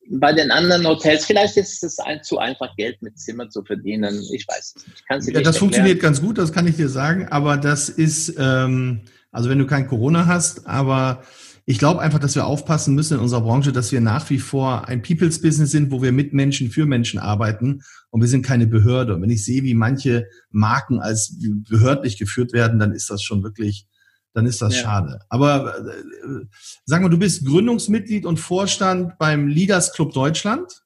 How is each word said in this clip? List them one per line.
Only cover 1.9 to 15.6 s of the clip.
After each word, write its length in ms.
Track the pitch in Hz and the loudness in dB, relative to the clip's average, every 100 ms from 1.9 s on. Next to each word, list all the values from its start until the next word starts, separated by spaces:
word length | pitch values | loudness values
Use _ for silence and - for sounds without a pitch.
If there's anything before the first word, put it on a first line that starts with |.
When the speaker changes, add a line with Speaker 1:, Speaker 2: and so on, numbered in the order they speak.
| - | -10
Speaker 1:
ein, 220 | - 151 | -10 -10
zu 140 | - - | -6 -4
einfach, 380 | 113 131 127 104 | -4 -6 -10 -6
Geld 260 | 107 117 | -8 -8
mit 160 | 110 - | -16 -16
Zimmer 320 | - 117 117 | -14 -12 -10
zu 140 | 107 | -12
verdienen. 580 | 98 101 98 107 104 104 98 | -8 -8 -6 -4 -4 -4 -8
Ich 120 | - - | -10 -8
weiß 260 | - - - | -10 -10 -20
es 120 | - | -20
nicht. 200 | - - | -20 -8
Kannst 200 | 139 - | -6 -2
du 40 | |
Speaker 2:
Ja, 60 | 156 | 2
Speaker 1:
nicht 80 | 147 | 2
Speaker 2:
das 80 | 160 | 4
Speaker 1:
erklären. 40 | |
Speaker 2:
funktioniert 400 | 196 - 190 180 | 2 4 4 4
ganz 200 | 165 139 | 2 2
gut, 160 | 180 214 | 0 0
das 140 | 170 | -2
kann 160 | 180 170 | 0 0
ich 80 | 160 | 0
dir 140 | 147 | -2
sagen. 400 | 131 143 180 170 | -2 -2 -2 -2
Aber 260 | 147 147 143 | -2 0 2
das 320 | 143 147 - | 2 0 -2
ist, 480 | - 160 156 - 147 | 0 0 0 -6 -2
ähm, 680 | 135 131 131 131 127 117 - _ _ | 0 2 2 0 -2 -4 -8 _ _
also 180 | 120 123 | -4 0
wenn 100 | 135 | 2
du 60 | 135 | 2
kein 220 | 143 135 | 0 0
Corona 380 | 120 123 170 170 | 0 2 2 4
hast, 420 | 175 170 - - | 2 0 -6 -6
aber 560 | 131 135 131 131 123 - - - - - | -2 0 0 0 -4 -10 -20 -20 -16 -4
ich 140 | 120 | 2
glaube 220 | 143 175 | 2 2
einfach, 180 | 156 151 | 2 0
dass 160 | 139 147 | 0 -2
wir 100 | - | -2
aufpassen 480 | 143 - 156 - | -4 -2 -2 2
müssen 200 | 139 151 | 0 0
in 80 | 143 | 0
unserer 180 | 120 120 | 0 0
Branche, 320 | 113 123 143 | 2 2 2
dass 220 | 123 113 | 0 -2
wir 80 | 131 | 0
nach 280 | 113 113 160 | 2 0 0
wie 80 | 135 | -4
vor 500 | - 139 131 123 - | -2 -2 -2 -4 -4
ein 120 | 127 | -8
People's 400 | 107 165 170 160 | -2 0 0 2
Business 300 | 165 147 | 0 2